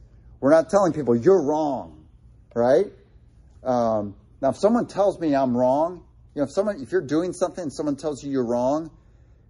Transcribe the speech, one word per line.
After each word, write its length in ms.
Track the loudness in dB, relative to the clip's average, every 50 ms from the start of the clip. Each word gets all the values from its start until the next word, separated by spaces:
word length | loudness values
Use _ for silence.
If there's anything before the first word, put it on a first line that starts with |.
| -20 -20 _ -20 -20 -20 -8 0
We're 120 | 4 4
not 200 | 4 4 4 4
telling 220 | 2 2 2 2 0
people, 220 | 0 0 2 2
"You're 280 | 4 6 4 4 4 4
wrong," 640 | 0 -2 0 -2 -2 -4 -6 -8 -12 -18 -20 -20 -20 -20 -20 -20 -20 -20 -20 -18 _ -2
right? 360 | 0 2 4 4 4 2 0 -6 -20 -20 _ _ -20 _ _ _ -20 -20 -20 -20 -10 -4
Um, 520 | -2 0 0 0 0 0 -2 -4 -6 -10 -14 -20 _ _ -4
now, 80 | -2 -2
if 80 | -2
someone 300 | 2 2 2 2 2 -2
tells 320 | -2 -2 0 0 0 0 0
me 160 | -2 0 0
I'm 200 | 0 0 0 0
wrong, 480 | 2 2 2 2 2 0 -2 -4 -10 -18 _ _ -20 -20 -12 -6
you 60 | -6
know, 40 | -6
if 60 | -4
someone, 300 | -2 -2 -2 -2 -4 -8
if 100 | -8 -4
you're 100 | -4 -4
doing 320 | -4 -2 -2 -2 -2 -2 -4
something 300 | -4 -4 -4 -4 -6 -10
and 100 | -8 -8
someone 220 | -6 -4 -4 -4
tells 280 | -4 -6 -8 -8 -8 -8
you 80 | -4
you're 140 | -2 -2 -2
wrong, 460 | -2 -2 -2 0 0 -2 -2 -4 -8 -14 -20 _ _ _ _ _ _ -20 _ _